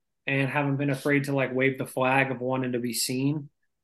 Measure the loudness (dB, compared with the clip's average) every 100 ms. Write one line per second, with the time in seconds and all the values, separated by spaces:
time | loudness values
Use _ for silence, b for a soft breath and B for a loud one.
0 | _ _ -2 0 2 2 0 2 0 0
1 | 2 2 2 0 0 2 2 0 -4 -2
2 | 2 2 0 -2 -2 -2 -2 -2 -4 -4
3 | -4 -2 0 -2 -6 _ _ _